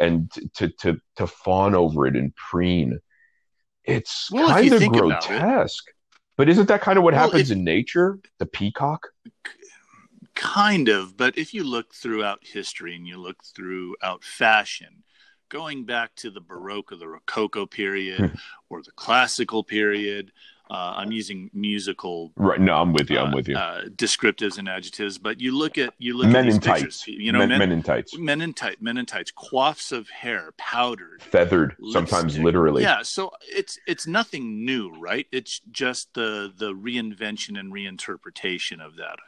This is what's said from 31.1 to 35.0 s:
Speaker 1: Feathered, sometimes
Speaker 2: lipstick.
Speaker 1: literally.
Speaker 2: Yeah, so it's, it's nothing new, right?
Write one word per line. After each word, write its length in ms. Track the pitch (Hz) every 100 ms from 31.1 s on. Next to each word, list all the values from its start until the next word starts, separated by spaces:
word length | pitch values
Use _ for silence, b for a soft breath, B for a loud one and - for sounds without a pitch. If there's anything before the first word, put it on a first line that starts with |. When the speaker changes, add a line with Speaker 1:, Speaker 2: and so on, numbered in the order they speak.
| 90
Speaker 1:
Feathered, 540 | - 90 87 90 71 - -
sometimes 320 | 110 82 87
Speaker 2:
lipstick. 180 | 82 73
Speaker 1:
literally. 400 | 82 87 80 69
Speaker 2:
Yeah, 200 | 202 110
so 280 | - - 190 -
it's, 360 | - 196 190 - -
it's 220 | 165 160
nothing 560 | 196 226 160 117 107
new, 260 | 120 131 95
right? 300 | 80